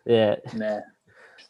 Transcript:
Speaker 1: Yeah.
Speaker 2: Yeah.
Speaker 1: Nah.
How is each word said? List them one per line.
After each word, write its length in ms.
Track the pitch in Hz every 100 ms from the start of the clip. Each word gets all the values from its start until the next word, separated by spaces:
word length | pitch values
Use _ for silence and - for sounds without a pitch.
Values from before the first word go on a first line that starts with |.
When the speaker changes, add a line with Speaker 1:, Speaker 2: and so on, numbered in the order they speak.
| -
Speaker 1:
Yeah. 300 | 117 107 - -
Speaker 2:
Yeah. 0 |
Speaker 1:
Nah. 260 | 113 107 104 - _ _ _ - - -